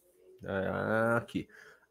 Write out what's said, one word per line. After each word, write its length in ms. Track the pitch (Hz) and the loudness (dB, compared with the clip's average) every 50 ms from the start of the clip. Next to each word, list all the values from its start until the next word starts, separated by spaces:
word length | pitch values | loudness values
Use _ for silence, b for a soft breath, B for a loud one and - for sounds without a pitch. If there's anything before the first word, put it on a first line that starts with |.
| _ - _ - - - - - - | _ -20 _ -20 -20 -20 -20 -12 -8
Ah, 720 | 95 98 95 95 95 95 98 98 104 110 110 113 117 117 | -4 -2 0 0 0 0 0 0 2 2 2 4 4 2
aqui. 320 | 117 113 - - 87 - b b b b b b b b b | 2 0 -2 -6 -6 -6 b b b b b b b b b